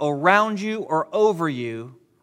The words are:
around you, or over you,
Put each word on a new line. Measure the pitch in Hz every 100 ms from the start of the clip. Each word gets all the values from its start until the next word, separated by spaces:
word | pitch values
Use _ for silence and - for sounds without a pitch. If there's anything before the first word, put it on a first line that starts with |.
around | 147 143 170 202 220 208
you, | 214 220
or | 180 156 -
over | 202 214 175 165
you, | 127 120 113 117 131 _ _